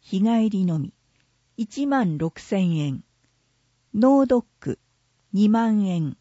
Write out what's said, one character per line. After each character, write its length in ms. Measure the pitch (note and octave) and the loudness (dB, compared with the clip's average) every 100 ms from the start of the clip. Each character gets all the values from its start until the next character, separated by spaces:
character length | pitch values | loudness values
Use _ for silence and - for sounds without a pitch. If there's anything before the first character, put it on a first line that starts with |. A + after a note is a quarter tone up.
日 200 | - F#3+ | -6 -2
帰 300 | G#3+ A#3 A3 | 0 2 0
り 160 | G3+ F#3 | 0 -2
の 120 | D#3+ | -2
み、 140 | C#3 - _ _ _ _ _ - | -6 -12 _ _ _ _ _ -10
一 300 | A3 - C#4 | -10 -4 -2
万 320 | C#4 G3+ D#3 | 0 0 -2
六 200 | D#3+ - | -6 -8
千 360 | - G3 F#3 D#3+ | -6 -2 0 -2
円。 280 | D3 C3 - _ _ _ _ _ _ _ _ | -4 -6 -12 _ _ _ _ _ _ _ _
脳 320 | G#3 B3 C#4 C4+ | 2 4 4 4
ド 140 | B3 | 0
ッ 40 | - _ | -2 _
ク、 180 | - - _ _ _ _ _ | -10 -10 _ _ _ _ _
二 160 | F#3+ G#3 | 0 2
万 380 | A3+ A3+ A3 G3 | 2 2 0 0
円。 320 | F3 D3+ - | -2 -4 -8